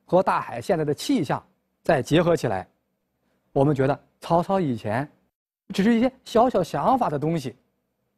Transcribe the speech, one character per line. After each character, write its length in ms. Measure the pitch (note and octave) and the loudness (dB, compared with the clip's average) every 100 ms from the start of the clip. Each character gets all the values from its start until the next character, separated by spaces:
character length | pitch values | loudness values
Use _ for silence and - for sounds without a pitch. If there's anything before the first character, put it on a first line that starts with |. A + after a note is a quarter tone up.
| _ | _
和 160 | F3 | 2
大 180 | G3 F3 | 2 0
海 200 | - A#2 | -4 -8
现 160 | - F3 | -2 0
在 60 | |
的 100 | D3 | 0
气 300 | D3 - C4+ | -4 -2 -2
象 200 | C#3+ C#3+ - _ _ _ | 0 -4 -6 _ _ _
再 200 | - D#3 | 0 0
结 200 | A#2+ D3 | 2 2
合 140 | E3+ E3 | 2 0
起 120 | C3 | 0
来， 200 | F#2+ - _ _ _ _ _ _ _ _ | -6 -8 _ _ _ _ _ _ _ _
我 120 | - | 0
们 120 | C#3 C#3 | 2 2
觉 120 | C3 | 0
得 120 | C#3 _ _ | -2 _ _
曹 220 | - E3+ | -2 -2
操 180 | E3+ G3 | 0 -2
以 160 | D#3+ A#2 | -2 -4
前 340 | G#2+ A2 C#3+ _ _ _ _ _ - | -4 -4 -6 _ _ _ _ _ -8
只 100 | G3 | -2
是 100 | G3 | 2
一 60 | A#3 | 2
些 120 | B3+ - | 0 -4
小 260 | - A3+ B3 | -2 2 2
小 140 | A3+ | 0
想 340 | E3+ D3+ E3 C4 | -2 -2 0 0
法 120 | G3 | 0
的 80 | D3 | -2
东 200 | D3+ E3 | -2 -4
西， 180 | C3 - _ _ _ _ _ | -6 -12 _ _ _ _ _